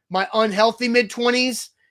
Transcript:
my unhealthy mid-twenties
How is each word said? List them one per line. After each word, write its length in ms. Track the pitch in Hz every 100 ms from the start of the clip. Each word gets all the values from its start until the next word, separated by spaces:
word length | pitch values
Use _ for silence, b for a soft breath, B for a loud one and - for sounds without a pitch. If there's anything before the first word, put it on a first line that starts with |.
| -
my 180 | 185 196
unhealthy 540 | 220 220 196 226 226 247
mid-twenties 840 | 240 214 - 240 247 254 226 - _ _